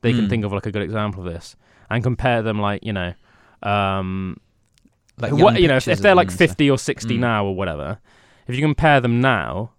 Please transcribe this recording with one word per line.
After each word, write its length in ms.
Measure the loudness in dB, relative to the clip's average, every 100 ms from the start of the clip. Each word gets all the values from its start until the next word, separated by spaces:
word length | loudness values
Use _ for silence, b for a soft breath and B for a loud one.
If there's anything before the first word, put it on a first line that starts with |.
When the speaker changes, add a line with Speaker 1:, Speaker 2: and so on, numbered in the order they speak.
Speaker 1:
they 100 | 0
can 140 | 0 0
Speaker 2:
Mm. 40 |
Speaker 1:
think 140 | -2
of, 80 | -2
like, 140 | -4 -4
a 40 |
good 120 | -6
example 440 | -6 -4 -6 -6 -10
of 60 |
this 240 | -12 -14 -20 b b b
and 120 | -2
compare 360 | -2 -2 0 0
them, 180 | -2 -2
like, 240 | -2 -4
you 80 | -6
know, 220 | -6 -6 -8 b b b b
um, 720 | -2 0 0 -2 -4 -6 -6 -10 _ _ _ _ _ _ _ -8
Speaker 2:
Like 140 | -4
Speaker 1:
what, 220 | 4 4
Speaker 2:
young 80 | 6
Speaker 1:
you 60 | 4
know, 80 | 2
if, 80 | 2
Speaker 2:
pictures 120 | 2
Speaker 1:
if 40 |
they're, 100 | 4
Speaker 2:
of 40 | 6
Speaker 1:
like, 80 | 4
Speaker 2:
them 40 |
and 20 | 2
stuff. 100 | 0
Speaker 1:
fifty 200 | 2 2
or 80 | 2
sixty 380 | -2 -6 -4 -2
Speaker 2:
Mm. 40 |
Speaker 1:
now 260 | 0 0 -2
or 100 | -4
whatever, 420 | -6 -6 -8 -10 b b b b b
if 80 |
you 60 | -2
compare 400 | 0 2 4 4
them 200 | 4 2
now 500 | 2 0 -2 -8 -10